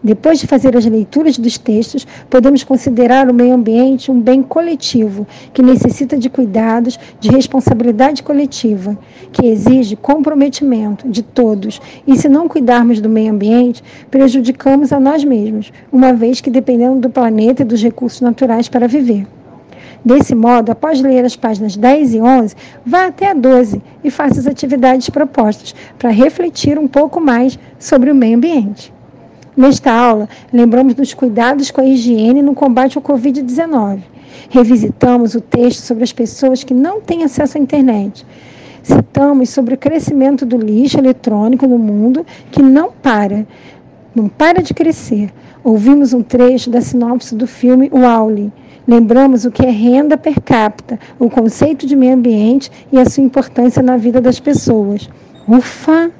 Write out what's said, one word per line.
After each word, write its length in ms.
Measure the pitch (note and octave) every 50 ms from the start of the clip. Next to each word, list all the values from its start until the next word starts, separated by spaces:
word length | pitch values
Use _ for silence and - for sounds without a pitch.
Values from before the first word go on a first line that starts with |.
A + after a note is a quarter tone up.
Depois 380 | - G#3+ A3 G#3 - D#4 E4 C#4+
de 80 | -
fazer 300 | - - C4 G3+ C4 A#3
as 100 | B3 A3
leituras 500 | A#3 A3 A3 G#3 - - C#4 D#4 D#4+ B3+
dos 220 | - A3+ A#3+ - -
textos, 480 | - - G#3+ G#3+ A#3 - - C#4 - - - - - -
podemos 320 | - C4 A3+ C4+ C#4+ C4 -
considerar 680 | - C4 B3 - C#4+ B3 A3 B3 A#3 B3 C4+ C#4 B3+
o 60 | B3
meio 180 | A#3+ A#3+ B3 B3+
ambiente 600 | B3+ A#3 G#3 A3 A#3 B3+ C4 C4+ B3 - - C4+
um 80 | B3
bem 240 | A3+ A#3 B3+ C4+ C4
coletivo, 800 | C4+ - D#4+ E4+ E4+ E4 C4 - - - B3 A3 G#3+ G3 G3 G#3 - - - - - -
que 80 | -
necessita 560 | B3+ B3+ C4 - - B3+ - - C#4+ B3 -
de 140 | C#4+ A3+ B3+
cuidados, 720 | - - C4 G#3+ F#3 A3 A3 A3+ A3+ A#3 A#3+ A#3 B3 - - - - -
de 120 | - G#3+
responsabilidade 920 | A#3 C4+ B3+ - - C4+ - - C4+ A3 A#3+ A#3+ A#3 G#3 B3+ C#4 D#4 C4 -
coletiva, 760 | - D4 C#4 D4 C#4 - - - A#3+ G#3 G3 F3+ G3+ G#3 G3+ - - - - - - -
que 120 | - B3+
exige 520 | A#3+ A3 G#3 F#3+ A3+ B3+ C4 B3+ G3+ G#3
comprometimento 1120 | - - - C#4 D#4+ C#4 D4+ D4+ C#4+ C#4 C#4+ C4 - D4 C#4 B3 A3 G#3+ G#3 G#3 G3 - C4
de 160 | G#3+ G3 A3
todos. 560 | - - - B3 A3 G#3+ G3 F#3+ G#3+ G#3 - - - - - -
E 100 | - C4+
se 120 | - - D4+
não 180 | C4+ D4 E4+
cuidarmos 540 | D#4+ - E4 C4 A3+ B3 A#3+ A#3+ A#3 A#3+ G#3+
do 80 | G#3 A3
meio 240 | A3 G#3+ A3 A3 G#3+
ambiente, 500 | G#3 G3+ G#3 A3+ A#3+ B3 B3 A#3 - - - - - - -
prejudicamos 840 | - C4+ C4+ C4+ A3+ C#4 B3 A#3 C4 - - C4+ C4+ C#4 D4 B3+ -
a 80 | C#4
nós 240 | C4 C4+ D4 D#4+ C#4+
mesmos, 480 | C#4+ C4 A3 G#3 G#3+ G#3+ G#3+ G#3 - - - - -
uma 220 | - B3+ C4 C4 B3+
vez 280 | A#3 A3+ A3+ B3+ A#3+
que 80 | - -
dependemos 520 | A#3 C4 B3 - B3+ A#3 A#3+ B3 C4 C4+
do 100 | A#3+ C4
planeta 520 | C4 C4+ B3 A3+ A3 G#3+ G#3+ A3+ B3+ B3+ C#4
e 20 |
dos 180 | A3+ A3+ A3+ G#3
recursos 380 | A#3 A3 - B3+ A#3 - -
naturais 480 | B3+ A#3+ A#3+ - C4+ B3 A3+ A3+ A#3+ -
para 180 | - C4 A#3
viver. 400 | B3 A3 D4+ C4+ A#3+ A3+ G3+ G3 - - - - - - - - _ - - - - - - -
Desse 300 | A#3 A#3+ D4 - - C4+
modo, 380 | A#3 A3 A#3 B3 A#3+ A3+ A3 A3+
após 280 | - - D4+ D#4+ C4+
ler 240 | C4 C4+ C4 B3+ B3
as 120 | B3 A#3
páginas 400 | - - A#3 A3 G3 G#3+ G#3+ F#3
dez 360 | G3+ G#3 B3 C4+ D4+ D4+ B3+ A3+
e 80 | A3
onze, 360 | A3 A#3+ C4+ C4 A3+ G#3 - - - - - - -
vá 220 | B3 A#3+ F4+ F#4
até 240 | F#4 - - G4 G4+
a 40 | G4
doze 460 | D4+ A3+ C4 C4 B3 B3 G#3+ G3+ G3+ - - - - -
e 80 | D4
faça 300 | - - D4+ C#4 - -
as 80 | B3+ C4
atividades 600 | C#4 - - C4+ B3+ C4+ A#3+ B3+ B3+ C4 B3 -
propostas, 680 | - D4 D4+ C#4+ - - A#3+ G#3 G#3+ - - - - - - - -
para 140 | - - B3
refletir 680 | A3 G#3 B3 D#4 D#4 - F4 F4 D4 - - C#4+ D4
um 120 | D4+ D#4 C4
pouco 320 | - C#4 D4 D4+ - F4
mais 360 | E4 C#4+ A#3+ A#3 B3 C4 B3 - - - - -
sobre 320 | - - - C4+ A#3+ C4+
o 40 | D4+
meio 220 | C4+ B3 A3 A3+
ambiente. 560 | A#3+ A#3+ E4+ E4+ C#4+ A3 G3 G#3 - - - - - - - _ - - - _ _ - - _
Nesta 360 | - B3+ C4+ C4 - - C#4+ A#3
aula, 360 | A#3 A#3+ B3 A3+ G#3+ G#3 G#3 - - - - -
lembramos 420 | A#3+ A#3+ A#3+ A3 B3 C4 C4+ A#3
dos 200 | - C#4 C#4 -
cuidados 560 | - - B3 G#3+ G3+ A#3 A#3+ C4+ C#4+ C#4 -
com 100 | - -
a 40 | C4
higiene 580 | C4 C4+ B3+ A3+ A#3+ A#3+ A3 G#3+ A3+ B3 C#4+ C#4+
no 100 | C#4 C#4
combate 460 | B3 C#4+ C#4 A#3+ A#3 B3+ C4+ C4 D4+
ao 40 | C4+
covid 400 | - C#4+ B3+ A3+ C#4+ B3+ C#4 C#4
dezenove. 600 | A#3+ B3 C4 E4 E4 D#4 B3+ G#3+ G3+ G3 G3 F3+ - - - - - - - - -
Revisitamos 840 | - B3+ B3 G#3+ B3 A#3 G#3+ G#3+ - - - B3 B3 B3 A#3+ A3+ -
o 40 | A#3
texto 420 | - - - A#3+ A#3+ A#3+ A3+ - -
sobre 200 | - B3 A3 A#3+
as 100 | A#3 -
pessoas 520 | - A#3+ A3 - - - C4 C4 B3+ -
que 100 | - B3+
não 260 | B3 C4+ E4 G4 A4
têm 220 | G#4+ - E4+ E4+ E4
acesso 340 | D4 - - D4+ C#4 -
à 40 | D4+
internet. 680 | C#4+ C4 - D4 C4+ C4 A3+ G#3 G3 G3+ G3 - - - - - - - - - - - - - -
Citamos 680 | - - - - - _ - C#4 C#4+ C#4+ C4+ B3+ A#3+
sobre 240 | - - C4 A#3 C4
o 40 | C4+
crescimento 680 | - C#4+ D#4 D#4+ - - D4+ C#4 C4 C4+ C#4+ B3+ -
do 120 | A#3+ A3+
lixo 420 | B3 A3 G#3+ G#3+ G#3+ B3+ C#4+ - D4+
eletrônico 640 | C4+ C4 B3+ - - - G#3+ G#3 G#3 A3+ B3+ B3 C4+
no 140 | C4 B3 A#3+
mundo, 480 | A3+ G#3+ G#3 G#3 G#3+ A#3+ B3+ D4 E4+ - - - - -
que 100 | - -
não 300 | C#4+ C4 C4 C#4+ D#4+ G#4+
para, 560 | - - _ C4+ A#3 G#3 G#3 G3+ G3 G#3 G#3+ G#3 - - - - - - _ - _ - - - -
não 160 | A#3 G#3+ G#3
para 340 | - - D4+ D#4+ F4 E4+ E4+
de 120 | - -
crescer. 580 | - E4 E4 D#4 - - - B3 G#3 G#3 F#3+ - - - - - - -
Ouvimos 500 | C4 A3 G#3+ G3+ A#3+ C#4+ D4 C#4+ B3 A#3+
um 100 | B3 A3+
trecho 480 | - - B3 B3 B3 C4 B3 - B3
da 100 | A3+ A#3+
sinopse 560 | A3+ - - B3 A#3+ A#3 A#3+ B3+ - - A#3+
do 100 | G#3+ A#3+
filme 420 | A#3+ - - - B3 B3+ B3+ C4 C#4 -
Wall-E. 580 | C4+ B3+ B3 A#3 A3+ A3 A3 A3 G3+ G#3 G#3 - - - - - - -
Lembramos 600 | - A#3 A#3 A#3 G#3+ A#3 B3 C4+ C#4 C4 A#3+ G3
o 60 | B3 -
que 120 | - B3+
é 60 | B3+
renda 460 | B3 G#3 A3 A#3+ B3 C4 D4 D4+ D4+
per 240 | D4 - D#4 D4 -
capita, 580 | - - C4+ A#3 G#3+ G#3+ G#3+ - - - A#3+ G#3+ - - -
o 140 | - B3 A#3
conceito 560 | - - A3+ A3+ - - - D4 D#4+ C#4 -
de 80 | C4+ C#4+
meio 200 | C#4 B3+ B3+ C4
ambiente 540 | C4 A#3+ A#3+ A3+ G#3 G#3 A3 B3 C#4 - - - - - -
e 80 | - C4
a 60 | B3+
sua 180 | B3+ - - C4+
importância 580 | B3+ A#3+ C#4 B3+ - - - A#3+ B3+ A#3+ -
na 160 | C4 B3 B3+
vida 240 | B3 G#3+ A#3+ A3+ B3+
das 200 | A#3+ B3 B3 -
pessoas. 680 | - D4 D4 - - - A#3+ A3 G#3 G3 G3+ G#3 - - - - - - - - -
Ufa! 640 | - A3 B3+ A#3+ - - - - - D#4 E4 E4 E4+ - -